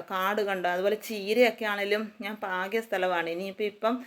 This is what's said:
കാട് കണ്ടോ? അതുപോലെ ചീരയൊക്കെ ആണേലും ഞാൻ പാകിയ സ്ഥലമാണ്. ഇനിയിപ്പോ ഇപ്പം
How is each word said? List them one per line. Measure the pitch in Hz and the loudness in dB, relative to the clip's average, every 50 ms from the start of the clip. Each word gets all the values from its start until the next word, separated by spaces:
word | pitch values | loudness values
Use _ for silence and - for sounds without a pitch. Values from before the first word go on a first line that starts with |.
| 175 | -2
കാട് | - 196 185 185 190 214 214 | -2 -2 0 2 2 2 2
കണ്ടോ? | 208 196 196 190 175 180 | 0 0 0 0 0 0
അതുപോലെ | 175 180 185 202 214 214 | 0 2 2 2 0 0
ചീരയൊക്കെ | - - 226 208 196 196 214 233 247 226 220 - 226 | -4 -6 -6 -4 0 2 4 6 6 6 4 0 -2
ആണേലും | 214 202 202 202 202 208 208 220 208 - - | -2 -2 -2 0 0 0 0 0 -4 -8 -10
ഞാൻ | 202 196 214 | -10 -8 -8
പാകിയ | 214 - 196 185 180 185 196 208 226 | -6 -6 -4 -2 -2 -2 -2 -2 -2
സ്ഥലമാണ്. | 226 226 202 190 185 185 180 170 165 165 | -2 0 -2 0 2 2 2 0 0 -2
ഇനിയിപ്പോ | 170 170 190 196 190 - 214 | -2 -4 -6 -6 -4 -4 -4
ഇപ്പം | 208 208 - - 220 247 247 254 | -4 -4 0 0 0 0 0 -4